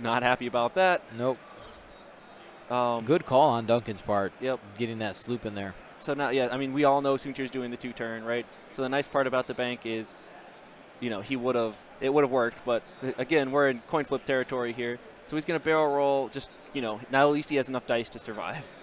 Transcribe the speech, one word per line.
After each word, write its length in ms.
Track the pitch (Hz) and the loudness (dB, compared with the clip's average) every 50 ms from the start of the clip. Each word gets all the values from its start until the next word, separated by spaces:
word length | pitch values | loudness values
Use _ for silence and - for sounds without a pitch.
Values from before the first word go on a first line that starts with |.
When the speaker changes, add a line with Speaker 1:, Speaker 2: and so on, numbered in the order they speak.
Speaker 1:
not 220 | 120 117 117 120 123 | -2 0 2 4 4
happy 240 | 123 127 - 123 | 4 4 4 0
about 280 | 120 113 120 120 120 - | -2 0 0 0 2 2
that. 280 | 185 185 185 175 - - - 113 | 4 4 4 4 2 -2 -8 -8
Speaker 2:
Nope. 220 | 117 120 131 127 - - - - - - - - - - - - - - - - - - - - - - - - - - - | -4 -2 -2 -2 -4 -8 -20 -20 -20 -20 -20 -20 -20 -20 -20 -20 -20 -20 -20 -20 -20 -20 -20 -20 -20 -20 -20 -20 -16 -8 -4
Speaker 1:
Um, 340 | 120 123 123 120 120 117 113 | 0 0 2 0 0 -2 0
Speaker 2:
Good 200 | 123 156 180 - | 2 2 2 2
call 220 | - 127 131 156 147 | 4 6 6 8 6
on 160 | 117 117 113 | 6 2 4
Duncan's 340 | 110 117 120 110 117 104 92 | 2 2 2 2 -2 -8 -6
part. 300 | - - 104 101 98 92 - - | -2 0 0 2 0 0 -4 -4
Speaker 1:
Yep. 200 | 127 131 131 - - 101 101 107 | -4 -4 -4 -4 -6 -12 -6 -4
Speaker 2:
Getting 200 | 120 113 113 113 | -4 -4 -2 -4
that 160 | 113 104 95 | -4 -4 -4
sloop 300 | - - 117 123 113 - | -4 -4 -4 -4 -4 -4
in 80 | 110 104 | -6 -6
there. 220 | 101 98 95 90 - - - - - | -6 -8 -8 -8 -12 -18 -20 -18 -10
Speaker 1:
So 140 | - - 143 | -4 -4 -2
now, 140 | 143 143 123 | 0 0 2
yeah, 180 | 127 135 123 120 | 2 2 2 2
I 60 | 123 | 0
mean, 160 | 135 139 135 131 | -2 -4 -2 -2
we 120 | 147 147 | 2 4
all 160 | 139 139 143 | 4 4 4
know 140 | 139 139 135 | 2 2 0
Soontir's 360 | 131 - 143 127 - 135 123 | 0 -2 -8 -8 -6 -8 -6
doing 180 | 127 131 123 120 | -6 -6 -8 -8
the 80 | 120 | -10
two 140 | - - 123 113 | -10 -10 -10 -8
turn, 300 | - 117 113 113 113 110 | -8 -8 -8 -8 -8 -4
right? 220 | 117 117 120 113 - - - - - | -4 -4 -4 -4 -8 -16 -20 -20 -14
So 100 | - - | -8 -6
the 80 | 131 127 | -4 -2
nice 180 | 131 143 143 | 0 -2 -2
part 200 | - - 139 135 | 0 0 0 2
about 180 | 131 127 127 127 | 2 2 0 0
the 80 | - 123 | -2 -2
bank 320 | 127 123 120 123 120 - | -2 -2 -2 -2 -6 -6
is, 300 | 113 113 113 110 - - - - - - - - - - - - - - - - - - - | -6 -4 -4 -6 -8 -12 -18 -20 -20 -20 -20 -20 -20 -20 -20 -20 -20 -20 -20 -20 -20 -12 -8
you 80 | 123 120 | -6 -4
know, 100 | 110 98 | -4 -6
he 140 | 104 - 135 | -4 -4 -4
would've, 420 | 123 120 131 123 120 113 110 104 - - - - - | -2 0 0 2 2 0 0 -4 -8 -18 -18 -10 -4
it 120 | - 135 | -2 2
would've 200 | 143 151 143 127 | 4 4 4 4
worked, 260 | 131 131 117 117 - - - | 4 2 2 0 -2 -4 -2
but, 160 | 127 120 110 - - - - 131 | -2 -2 -2 -2 -6 -14 -8 -6
uh, 80 | 131 - - | -6 -4 -4
again, 320 | 127 127 160 151 135 131 | -2 2 2 2 2 2
we're 180 | 135 147 143 135 | 2 4 4 4
in 100 | 127 113 - - | 2 0 -4 -4
coin 160 | - 156 139 | -2 -2 -2
flip 200 | - 143 123 - | 0 -4 -4 -2
territory 480 | - 135 131 123 - 135 123 120 120 113 | 0 0 0 0 -2 -2 -4 -2 -4 -4
here. 240 | 123 120 120 120 120 - - - - - | -4 -4 -4 -4 -6 -10 -18 -20 -20 -12
So 80 | - 151 | -6 -6
he's 80 | 156 151 | -6 -2
gonna 140 | - 165 156 | -2 -2 -2
barrel 280 | - 160 156 156 156 147 143 | 2 2 4 4 4 4 4
roll, 360 | 143 143 139 139 139 131 - | 2 2 2 2 2 0 -2
just, 200 | - 139 - - - - - - - | -6 -10 -10 -10 -16 -20 -18 -8 -6
you 80 | 139 | -4
know, 180 | 123 110 107 107 123 - | -4 -4 -4 -6 -6 0
now 160 | 127 135 143 | 4 6 6
at 60 | 147 147 | 6 6
least 160 | 147 151 - | 2 0 0
he 80 | 147 | 0
has 120 | 135 127 131 | 0 0 0
enough 160 | 131 123 - | -4 -6 -2
dice 240 | - 120 117 117 - | 0 0 0 0 -2
to 100 | - 117 | -8 -12
survive. 460 | - - 107 104 82 90 107 156 131 - - - | -10 -8 -8 -8 -6 -8 -8 -8 -10 -14 -16 -18